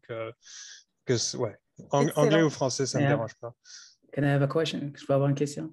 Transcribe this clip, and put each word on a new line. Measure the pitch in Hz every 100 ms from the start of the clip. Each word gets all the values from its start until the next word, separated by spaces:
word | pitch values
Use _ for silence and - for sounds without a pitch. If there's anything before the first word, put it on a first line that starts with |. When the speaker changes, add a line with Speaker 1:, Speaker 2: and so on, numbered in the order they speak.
| -
Speaker 1:
euh, | 113 113 - - - - - _ _ -
que | 120
ce, | - 127
ouais. | 117 - _ _ -
Ang-, | 143 147
Speaker 2:
Excellent. | 160 147
Speaker 1:
anglais | 160
ou | 160
français, | 123 135 - 131
ça | 127
me |
Speaker 3:
Yeah. | 139
Speaker 1:
dérange | 143 110 -
pas. | 120 - - - - _ _
Speaker 3:
Can | -
I | 143
have | 143
a | 139
question ? | 160 156 - 143 143
Je | -
peux |
avoir | 139 143
une | 139
question ? | 143 - 160